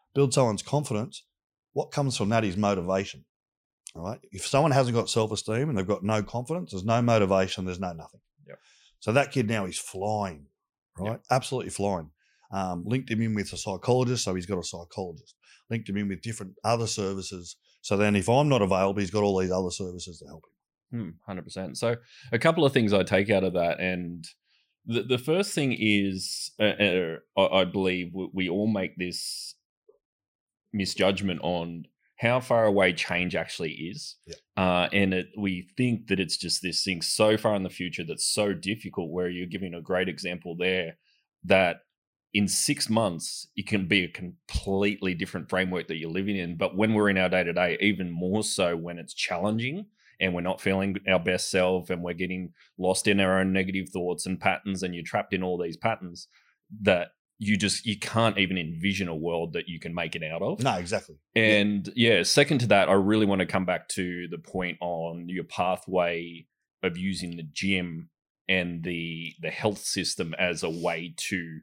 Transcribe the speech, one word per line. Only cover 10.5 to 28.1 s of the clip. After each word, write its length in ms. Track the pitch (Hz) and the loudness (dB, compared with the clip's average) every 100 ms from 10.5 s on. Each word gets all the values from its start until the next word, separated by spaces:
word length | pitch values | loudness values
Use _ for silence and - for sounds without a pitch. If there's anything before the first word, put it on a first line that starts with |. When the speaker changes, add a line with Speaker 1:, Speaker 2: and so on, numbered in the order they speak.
| _ _ _ _ - | _ _ _ _ -8
Speaker 1:
right? 140 | 101 | -6
Speaker 2:
Yep. 120 | - - | -6 0
Speaker 1:
Absolutely 400 | 127 - 127 90 | 0 0 -6 -6
flying. 400 | - 101 92 78 _ _ _ _ | -2 -2 -2 -6 _ _ _ _
Um, 340 | 95 92 87 92 | -4 -4 -4 -2
linked 240 | 127 131 | -4 -2
him 120 | 110 | -2
in 120 | 113 | 0
with 180 | 107 95 | 0 -4
a 40 | 87 | -6
psychologist, 680 | - 92 - 123 123 120 | -6 -2 2 2 2 0
so 100 | - | -2
he's 120 | 92 87 | -4 -4
got 120 | 95 | -4
a 40 | |
psychologist. 720 | 85 87 87 - 90 78 - _ _ _ - | -6 -12 -12 -10 -10 -12 -20 _ _ _ -6
Linked 180 | 117 107 | -6 -4
him 80 | 101 | -4
in 100 | 101 | -4
with 120 | 92 | -4
different 320 | 117 113 95 95 | -8 -10 -12 -4
other 220 | 107 117 113 | 0 0 0
services. 720 | - 98 98 90 92 87 - _ _ | -2 -2 -4 -8 -12 -14 -18 _ _
So 160 | - 101 | 0 2
then 180 | 104 101 | 4 4
if 120 | 92 | 4
I'm 200 | 127 147 | 4 6
not 140 | 127 | 4
available, 380 | 98 92 98 98 | 4 4 4 2
he's 100 | 95 | 0
got 120 | 104 | 2
all 160 | 104 95 | 2 2
these 120 | 92 | 2
other 180 | 90 90 | 0 0
services 480 | - 92 90 90 80 | -4 -8 -8 -14 -16
to 80 | 73 | -20
help 180 | - - _ _ _ _ | -20 -20 _ _ _ _
him. 80 | 120 | -8
Speaker 2:
Hmm, 100 | 92 82 - | -8 -10 -12
hundred 160 | 92 | -12
percent. 360 | 78 92 92 - | -10 -8 -8 -2
So 180 | 117 120 - - - | -2 -2 -8 -20 -2
a 60 | 117 | 2
couple 260 | 165 165 | 4 6
of 80 | 139 | 4
things 200 | 131 107 | 6 6
I 100 | 98 | 4
take 260 | 90 95 101 | 6 4 4
out 140 | 98 | 4
of 80 | 92 | 4
that, 240 | 87 85 - | 2 2 0
and 460 | 92 90 87 87 82 - _ _ _ _ | -2 -2 -6 -10 -14 -20 _ _ _ _
the, 180 | 117 117 | -4 -2
the 160 | 123 123 | 0 -2
first 360 | 127 170 196 | 2 0 0
thing 200 | - 139 117 | 0 0 2
is, 720 | 107 104 98 92 - - - - | 4 4 2 -2 -6 -8 -10 2
uh, 60 | |
uh, 520 | 107 - 101 90 82 80 - - | 2 4 4 4 0 -4 -2 2
I, 60 | 95 95 | 4 4
I 40 | |
believe 480 | 90 98 95 92 87 | 4 2 0 0 -4